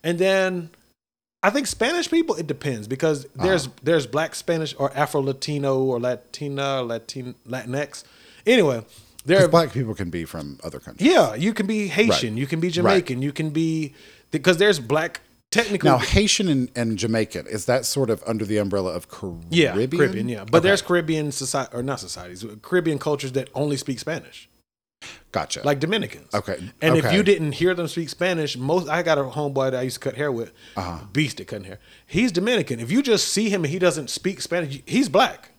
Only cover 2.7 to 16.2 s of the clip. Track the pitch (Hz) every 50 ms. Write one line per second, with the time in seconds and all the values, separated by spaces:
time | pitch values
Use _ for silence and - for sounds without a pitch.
2.7 | 127 110 104 107 131 131 - 160 151 139 131 - _ 135 - 185 190 170 135 131
3.7 | - - - 143 170 160 135 110 123 147 160 160 - - - - 170 160 160 139
4.7 | 135 - 139 135 - 139 151 143 - 151 139 135 131 135 - - 151 147 139 139
5.7 | 135 131 131 131 127 120 120 123 127 117 - _ - - 147 143 139 139 139 135
6.7 | 139 135 127 117 117 113 - - - 135 123 123 123 _ _ - 123 127 110 120
7.7 | 127 139 147 143 - - - _ _ _ - - - - _ 208 247 254 185 147
8.7 | 127 117 110 _ - - - _ _ - - 131 170 196 190 165 160 170 165 135
9.7 | - 120 131 110 107 - 98 85 80 87 82 - - 82 73 71 69 - - 85
10.7 | 76 65 - - - - 175 285 370 320 180 120 107 113 156 214 214 - 208 196
11.7 | 220 214 208 190 147 170 214 226 185 73 - 113 107 117 139 139 165 160 165 185
12.7 | 160 170 175 180 196 190 175 - 131 123 135 147 143 - 160 156 147 156 165 160
13.7 | 160 160 156 139 - - - - - _ _ _ - 156 131 180 180 160 196 214
14.7 | 202 151 123 110 139 156 160 170 - - _ _ _ _ _ _ - 208 233 208
15.7 | 202 180 - 151 135 123 104 - - 196